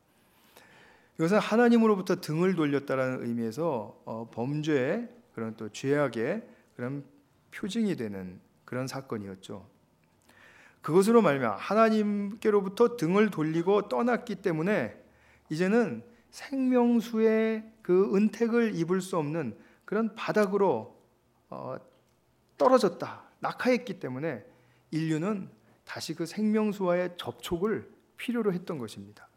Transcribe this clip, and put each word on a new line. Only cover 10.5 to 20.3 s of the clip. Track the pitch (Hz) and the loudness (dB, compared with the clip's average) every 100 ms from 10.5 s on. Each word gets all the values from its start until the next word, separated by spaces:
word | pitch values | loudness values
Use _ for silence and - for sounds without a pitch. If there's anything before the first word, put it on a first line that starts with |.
| - - _ | -20 -20 _
그것으로 | - 170 196 233 | 0 4 6 6
말미암아 | 180 139 117 98 | 6 2 0 -4
하나님께로부터 | - 208 226 220 208 208 202 226 220 208 196 196 240 240 | -2 4 4 4 0 -2 -6 -4 2 2 2 2 2 2
등을 | 156 196 214 | 0 2 2
돌리고 | 160 156 160 170 202 202 | 2 -2 0 2 2 2
떠났기 | 247 240 226 - 196 | -2 0 0 -4 -6
때문에 | 185 160 175 202 113 - - _ _ _ - | -2 -2 0 0 -2 -8 -20 _ _ _ -8
이제는 | 156 185 233 208 113 - - _ | -2 2 2 0 -4 -12 -20 _
생명수의 | - - 269 254 254 240 240 233 220 220 220 220 220 220 - | -18 -8 -2 2 4 4 2 0 2 4 4 0 -2 -8 -10
그 | - 180 196 202 | 2 4 4 4
은택을 | 214 - 233 233 226 180 | 2 2 0 2 2 0
입을 | 165 185 | 0 0
수 | 180 180 | -2 -4
없는 | 147 165 127 104 - _ - | -2 -4 -6 -8 -16 _ -6
그런 | 202 226 - | -2 -2 -4
바닥으로, | - | -2